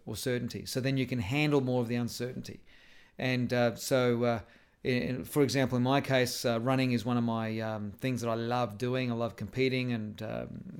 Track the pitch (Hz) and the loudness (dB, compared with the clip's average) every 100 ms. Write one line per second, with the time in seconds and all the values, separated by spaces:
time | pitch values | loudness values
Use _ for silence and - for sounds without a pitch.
0 | - 110 131 123 120 104 - 135 127 135 | -10 -6 -2 -2 -2 -6 -6 -2 0 0
1 | 127 123 98 143 151 147 127 123 117 120 | 0 -2 0 2 4 4 4 2 0 0
2 | 117 - 120 127 - - - - - - | -2 -4 -6 -6 -10 -14 -18 -20 -20 -20
3 | - - 127 123 120 123 120 117 - 131 | -20 -4 -2 0 0 2 2 0 0 4
4 | 123 117 120 117 - - _ _ 127 123 | 4 4 2 0 -4 -20 _ _ -2 0
5 | 127 127 - 151 139 135 127 127 123 139 | 0 -4 -2 2 4 4 2 2 4 2
6 | 135 131 123 - 123 117 120 131 127 120 | 2 2 2 0 0 0 2 2 2 0
7 | 110 120 117 113 110 110 110 110 104 92 | 0 0 0 0 -2 -2 -4 -4 -6 -4
8 | 131 120 117 113 117 123 117 104 123 127 | -4 -2 -2 -2 0 0 -2 -2 -2 0
9 | 123 117 117 - 104 127 131 127 123 117 | 0 0 -2 -4 -6 0 2 2 0 -2
10 | 107 104 110 117 120 - - - | -4 -8 -6 -6 -6 -10 -12 -12